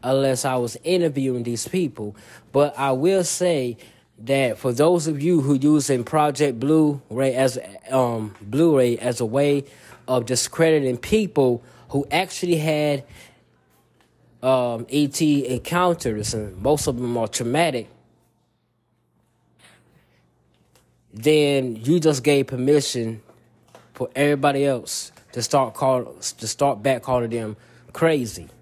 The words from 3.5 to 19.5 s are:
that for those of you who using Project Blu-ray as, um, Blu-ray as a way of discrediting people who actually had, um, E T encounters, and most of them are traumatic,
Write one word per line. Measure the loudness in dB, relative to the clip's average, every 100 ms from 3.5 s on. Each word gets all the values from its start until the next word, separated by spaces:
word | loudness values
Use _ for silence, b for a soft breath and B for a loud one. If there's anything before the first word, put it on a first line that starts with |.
| 0 -2 -8 B B B _
that | -2 0 0 -2
for | -4
those | 2 4 4 0
of | -2
you | 2 2
who | 2 2
using | 4 4 2 -2
Project | 0 0 0 2 0 0
Blu-ray | 2 4 4 0 -8 -2 -2
as, | 2 0 0 -12 -18 -4
um, | 0 0 0 -6 -10
Blu-ray | -6 2 4 4 4 2
as | -2 -4
a | -2
way | 0 2 0 -2 B B B -2
of | -2 0
discrediting | -4 -4 2 4 4 2 -4
people | 0 0 2 2 2 2 B B B
who | -4 -2
actually | -2 -4 -4 -2 0
had, | 0 0 0 -2 -6 B B B B _ _ _ _ _ _ _ _ _
um, | 0 2 0 -4 -4
E | 0 0
T | 0 2 2 0
encounters, | -6 -4 0 2 0 -2 -4 -4
and | -6 -8 -4
most | 0 0 0
of | -4
them | -4 -2
are | -4
traumatic, | -4 -2 0 0 -2 -10 _ _ _ _ _ _ _ _ _ _ _ _ _ _ _ _